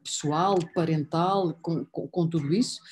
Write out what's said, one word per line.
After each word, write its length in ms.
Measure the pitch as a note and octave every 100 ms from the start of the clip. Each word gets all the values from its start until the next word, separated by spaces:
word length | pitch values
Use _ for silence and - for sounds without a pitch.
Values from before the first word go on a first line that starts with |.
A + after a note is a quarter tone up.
pessoal, 560 | - - D3 D3+ F#3+ F#3+ E3
parental, 800 | F3+ E3 D#3+ C#3+ E3 F3+ G3 F3+ E3
com, 220 | E3+ D#3+ -
com, 220 | - -
com 200 | F3+ E3
tudo 260 | E3 C#3
isso, 260 | F#3+ C4 - -